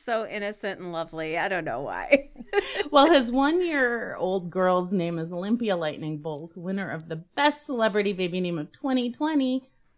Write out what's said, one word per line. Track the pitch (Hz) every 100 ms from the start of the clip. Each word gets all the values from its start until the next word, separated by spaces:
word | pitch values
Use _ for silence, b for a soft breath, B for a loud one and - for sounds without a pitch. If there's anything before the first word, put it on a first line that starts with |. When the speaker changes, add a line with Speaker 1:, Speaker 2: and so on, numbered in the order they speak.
Speaker 1:
so | - 226 220
innocent | 208 202 214 208 190
and | 180
lovely. | 165 160 160 160 165
I | 185
don't | 185
know | 151 120
why. | 131 90 - 277 -
<laughs> | - - 403 - - -
Speaker 2:
Well, | 285 285
his | 302 233
one-year-old | 247 285 349 349 294 247 233 208 - 185 190 175
girl's | 185 185 180 180
name | 196 170 170
is | 165
Olympia | 175 196 240 226 175
Lightning | 156 - 156 156
Bolt, | 160 147 165 190
winner | 175 196 175
of | 160 165
the | 160
best | - - 294 285 -
celebrity | 247 220 208 202
baby | 185 180 180
name | 180 170
of | 156
twenty | - 277 262 247
twenty, | 240 302 302 262 262 b b b